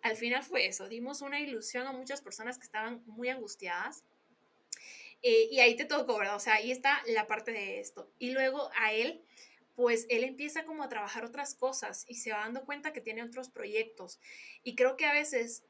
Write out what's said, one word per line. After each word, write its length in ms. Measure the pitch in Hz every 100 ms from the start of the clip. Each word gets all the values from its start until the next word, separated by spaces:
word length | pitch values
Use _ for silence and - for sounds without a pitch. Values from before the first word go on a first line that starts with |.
Al 140 | 226 220
final 280 | 233 254
fue 240 | 262 339 190
eso, 200 | 202 196
dimos 320 | 226 247 294
una 180 | 277 285
ilusión 480 | 285 233 - 247 262
a 40 |
muchas 280 | 262 262 277
personas 360 | 202 - 226 254
que 80 | -
estaban 360 | 214 220 240 233
muy 220 | 220 247
angustiadas. 720 | 262 214 - 185 175 220 302 _ _ _ _ _ _ _ - - - - -
Eh, 240 | 247 226 226
y 80 | 269
ahí 160 | 247 240
te 100 | 302
tocó, 320 | 294 - 220
¿verdad? 180 | 196 208
O 40 |
sea, 160 | 220 220
ahí 160 | 220
está 300 | 254 277 285 233
la 180 | 226 214
parte 240 | 220 226
de 280 | 226 196 202
esto. 320 | - - - _
Y 120 | 247
luego 380 | 262 262 269 277 -
a 180 | 214
él, 280 | 220 247 339 - - - _ _ -
pues, 300 | 240 233 226
él 140 | 240
empieza 420 | 262 262 294 311 320
como 180 | 320
a 60 | 269
trabajar 360 | 226 202 233 226
otras 300 | 240 277 -
cosas 500 | 254 254 202 196 -
y 80 | 240
se 160 | -
va 80 | 214
dando 240 | 214 247
cuenta 300 | 262 285 302
que 80 | 294
tiene 220 | 226 220
otros 260 | 233 240 254
proyectos. 680 | - 208 214 226 - 180 - - - - -
Y 120 | - 247
creo 200 | 254 262
que 80 | 302
a 80 |
veces 500 | 294 294 262 233 - _